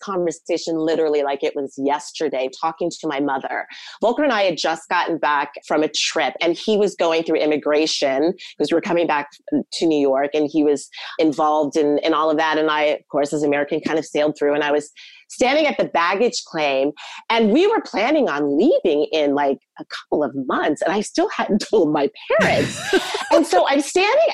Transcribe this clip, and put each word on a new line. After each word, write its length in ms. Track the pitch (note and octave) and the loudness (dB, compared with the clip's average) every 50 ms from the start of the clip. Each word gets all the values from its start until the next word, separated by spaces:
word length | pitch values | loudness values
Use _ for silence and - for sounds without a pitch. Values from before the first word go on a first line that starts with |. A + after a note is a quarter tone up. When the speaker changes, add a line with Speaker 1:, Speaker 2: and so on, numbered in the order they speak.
Speaker 1:
conversation 720 | - G#3 F#3+ F3+ F3 E3 D3+ - _ - F3 D#3+ - E3+ E3 | -8 -6 -4 -2 -2 -2 -4 -4 _ -4 -4 -4 -2 -4 -2
literally 460 | D#3+ D#3+ D#3+ D#3+ D#3+ D#3+ D3+ D3+ D3 | -2 0 0 0 0 2 2 2 0
like 200 | C#3 C#3 C#3+ C#3 | 0 -2 -2 -2
it 140 | D#3+ D3+ - | -4 -4 -4
was 180 | C#3+ C#3 B2+ - C3+ | -4 -6 -6 -6 -4
yesterday, 720 | C3+ C#3+ D3 D3+ - - - - D#3+ C#3 C3+ B2+ C3 C3 - - | -2 0 0 -2 -4 -8 -6 -4 -4 -2 -2 -2 -4 -4 -4 -6
talking 300 | - E3 D#3+ - F3+ E3+ | -6 -6 -4 -4 -4 -4
to 180 | - - - D#3 | -4 -6 -6 -4
my 120 | C#3+ C3+ | -2 -2
mother. 460 | C#3+ C#3+ C3+ C3+ B2+ B2+ B2+ A2 - - - - - - - - | -2 -2 -2 -2 -4 -6 -6 -8 -8 -10 -14 -20 -20 -20 -6 -2
Volker 200 | G3 A3+ B3 D4 | 0 0 0 2
and 100 | D4+ C#4+ | 0 0
I 100 | A#3 G#3 | 2 2
had 160 | G3+ F#3 D#3+ - | 2 0 0 0
just 280 | - D#3+ E3 - - - | -2 -2 -4 -4 -4 -2
gotten 260 | F#3+ F3 - - E3+ | -2 -2 0 -2 -2
back 380 | D3+ - D3 D3 C#3+ D3 - - - - | -2 0 0 0 0 -2 -4 -8 -12 -6
from 160 | - E3+ D#3 | -2 0 0
a 60 | D#3 D3+ | 0 0
trip 460 | - - - - - E3 D3 B2+ - - | -2 -2 -4 -2 -2 -2 -2 -2 -2 -2
and 120 | F3 E3+ E3 | 0 -2 -2
he 220 | - - A3 G#3+ | 0 0 0 2
was 180 | G3 G#3 F#3 - | 2 2 0 0
going 280 | - F3+ E3 E3 E3 | 0 0 2 2 0
through 160 | D#3+ - D#3+ - | 0 0 0 2
immigration 960 | D3+ D3+ D3+ C#3+ - D3 D3+ D3+ D#3 D#3 - - D3+ C#3 C3 C3+ D3+ E3+ F#3 - - - - - | 2 2 0 0 0 0 2 2 2 0 0 0 0 0 0 2 0 0 -2 -4 -10 -12 -6 -4
'cause 120 | D3+ D3 | -2 0
we 40 | E3 | 0
were 80 | E3 | 0
coming 240 | E3 G3+ E3+ E3+ F3 | 0 0 0 0 0
back 240 | D3+ D3+ D3 D3 - - - _ - D3+ D3 - - | 0 0 -2 -4 -6 -12 -20 _ -2 -2 -2 -2 -4
to 140 | - - E3+ | -4 -2 0
New 120 | E3 D#3 D3 | 2 2 4
York 340 | C#3+ C3+ C3 C3+ D3 C#3+ - | 2 2 2 2 0 0 0
and 120 | D3+ D3+ C#3+ | 0 0 0
he 100 | D#3 D#3 | 2 2
was 280 | D3 D3+ C#3+ C#3 - - - - - - - - | 2 4 2 0 -2 -8 -16 -16 -16 -8 -2 0
involved 560 | D#3+ D#3 C3+ D#3+ D#3 D3+ D3+ D#3 D3+ C#3+ - | 0 2 2 2 2 2 2 2 0 0 0
in, 260 | D#3+ D3 D3 D3 D3 | 2 2 2 2 2
in 120 | - E3 | 2 0
all 180 | D#3 D3 D#3+ D#3+ | 2 2 2 2
of 60 | D#3 | 2
that. 220 | D3+ D#3+ D#3 D3+ D#3 | 2 2 0 2 2
And 120 | D#3 D#3 | 2 2
I, 120 | D3+ D3+ | 2 2
of 260 | D3+ D3+ C#3+ - - - | 2 0 0 -2 -4 -4
course, 220 | - C#3+ D3 C#3+ | -2 -2 0 0
as 100 | D#3+ D3 | 0 0
an 60 | D3+ D3 | 0 2
American, 320 | C#3+ D3 D3 - E3+ D3+ | 2 0 0 -2 -2 -2
kind 180 | - - D#3 D#3+ | -2 0 -2 -2
of 60 | D3 | -2
sailed 320 | - - D3+ D3+ D3+ D3 - | -2 0 0 0 0 0 0
through 160 | D3 C#3+ D3 | 0 0 2
and 80 | D3 | 0
I 100 | D3+ D3 | 0 0
was 180 | D3 D3+ D3 - _ - - - - - _ - | 0 0 -2 -4 _ -20 -20 -20 -20 -20 _ -10
standing 340 | - - B3+ A#3+ C#4+ D#4 D#4 | -4 0 0 2 2 2 2
at 120 | C#4+ - - | 2 0 -2
the 80 | F#3 | -2
baggage 580 | D3+ - E3+ E3+ F3 G3+ G3 B3 A3+ - - - | 0 0 0 2 2 2 2 0 0 0 -4 -8
claim, 480 | - - D#3+ D3+ C#3+ C3+ C3+ C3+ D3 D3 - - - - - - - | -8 -4 -2 0 0 2 2 0 0 -2 -6 -12 -18 -18 -10 -6 -2
and 220 | A3+ A#3 A3+ G3+ | 0 2 2 4
we 140 | G#3+ D#4 F#4+ | 4 4 4
were 140 | A4 A#4 F4 | 4 2 0
planning 480 | - - - - G#3+ C4+ D#4 D#4 A#3+ E3+ | -2 -4 -4 -2 0 0 2 2 0 0
on 280 | C#3+ C#3+ D3 C#3+ C#3+ | 0 -2 -2 0 2
leaving 500 | D3 G#3+ D#4+ C#5 - - F3+ C#3+ D3 D3+ - | 2 4 4 4 4 2 2 2 2 0 0
in, 220 | - D#3 D3 C#3+ C#3 | 0 0 0 2 2
like, 240 | C#3+ C#3+ C#3 C#3 - _ _ _ - | 2 0 0 -2 -2 _ _ _ -18
a 40 | D#3 | -16
couple 360 | - - - - - - D#3+ | -16 -16 -16 -8 -4 -2 -2
of 100 | D3 A2+ C3+ C#3 B2+ | -2 -2 -4 -6 -4
months, 360 | C3+ G#3+ D#4 F4+ F3+ - - | -4 -2 -2 0 -2 -2 -2
and 100 | - E3 | -2 -2
I 80 | F#3 G#3+ | -2 -2
still 280 | G3 - - - F4 - | -4 -2 -2 -2 -2 0
hadn't 340 | - - A3 - G3+ G#3 - | -2 -4 -2 0 0 -2 0
<laughs> 40 | - | 0
told 220 | - G4+ E3 D3 | 2 2 2 2
my 160 | D3+ D3+ C#3 - - - - - B4+ D#5+ | 2 0 0 -2 -4 -6 -4 0 0 2
parents. 400 | - - - - - - - - F5+ G5+ G5+ | 2 2 2 2 0 -2 -4 -8 -8 -8 -8
Speaker 2:
<laughs> 140 | - - - - - G5 G5+ - | -8 -8 -8 -8 -6 0 2 2
Speaker 1:
And 120 | - D4 | 2 4
so 200 | - F#4+ F4+ D#4 | 4 2 2 4
I'm 140 | - C#4 C#4+ | 4 2 0
standing 480 | D4 - - F#4 F#4+ G#4+ B4 D5+ E5 - | 0 0 0 2 2 4 4 4 2 2